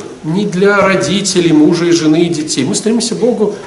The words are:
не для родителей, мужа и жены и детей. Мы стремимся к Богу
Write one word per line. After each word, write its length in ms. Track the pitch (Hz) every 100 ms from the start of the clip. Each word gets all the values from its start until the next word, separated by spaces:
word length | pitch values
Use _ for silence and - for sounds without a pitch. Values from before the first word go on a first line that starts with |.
| - -
не 220 | 156 180 208
для 300 | 175 196 202
родителей, 760 | 196 190 - 196 202 180 165
мужа 340 | 151 156 165 170
и 40 |
жены 320 | 165 156 156
и 60 | 170
детей. 360 | 151 147 -
Мы 120 | 131 208
стремимся 400 | 214 233 - 170
к 20 |
Богу 380 | 233 208 208 -